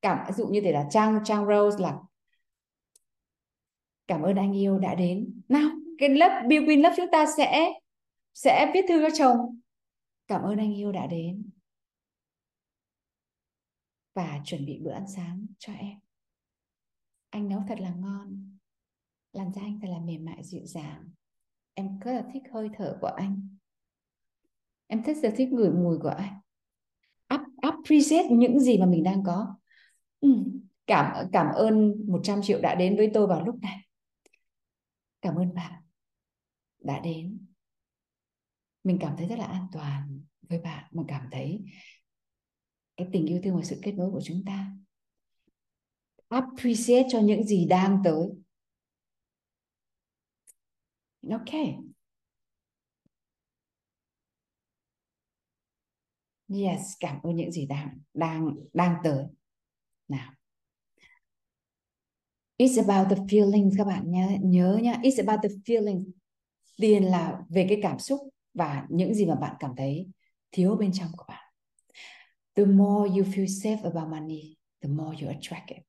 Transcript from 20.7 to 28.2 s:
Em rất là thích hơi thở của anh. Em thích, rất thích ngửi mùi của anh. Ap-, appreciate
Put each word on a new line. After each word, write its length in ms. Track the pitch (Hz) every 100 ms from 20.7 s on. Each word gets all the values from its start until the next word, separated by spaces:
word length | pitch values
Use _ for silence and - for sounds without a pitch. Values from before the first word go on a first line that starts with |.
| 165 151 151 - _ _ _ _ _ _
Em 240 | - 196 196
rất 140 | 233
là 120 | 254 254
thích 100 | 269 -
hơi 160 | 226 214 214
thở 220 | 180 -
của 60 | -
anh. 500 | - 196 196 - - _ _ _ _ _ _ _ _ _ _ _ _ _
Em 160 | 220
thích, 140 | 226 302
rất 120 | 254 220
thích 160 | 262
ngửi 180 | 254 202
mùi 280 | 175 175 160
của 100 | 151
anh. 320 | - 202 - _ _ _ _ _ _ _ _ _
Ap-, 220 | 285 - -
appreciate 680 | 277 320 - 311 285 311